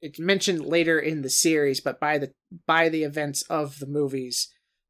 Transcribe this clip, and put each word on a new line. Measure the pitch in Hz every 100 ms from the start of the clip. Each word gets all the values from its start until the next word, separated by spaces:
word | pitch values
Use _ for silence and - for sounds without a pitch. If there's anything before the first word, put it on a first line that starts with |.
it's | 151 151
mentioned | 175 196 202 170 139
later | 170 165 160
in | 156 156
the | 135
series, | - 160 156 143 131
but | 143 123
by | 147 151
the, | 139 - _ 170 -
by | 160 165
the | 160
events | 151 151 147 143
of | - 160 143 143
the | 139
movies, | 147 139 135 127 120 - _ _ _ _